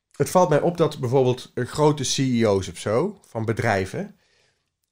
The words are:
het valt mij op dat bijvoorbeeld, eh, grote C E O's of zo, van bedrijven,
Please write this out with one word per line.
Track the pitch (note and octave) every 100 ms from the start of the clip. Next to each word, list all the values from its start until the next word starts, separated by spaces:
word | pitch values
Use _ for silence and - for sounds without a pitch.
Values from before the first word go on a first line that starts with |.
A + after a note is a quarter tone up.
| _ -
het | C#3
valt | F#3 F3+
mij | C#3+
op | E3 E3+
dat | D#3 -
bijvoorbeeld, | B2+ C3+ B2+ B2 -
eh, | - A#2+
grote | - D3+ D3
C | C3 -
E | C3 A#2+ A2
O's | G2 F2+
of | E2+
zo, | A2+ A2+ F#3 G#3 _
van | A#2
bedrijven, | A2 A2 A#2+ G2 F#2+ C3+ G#3 - _ _ _ _ _ _ _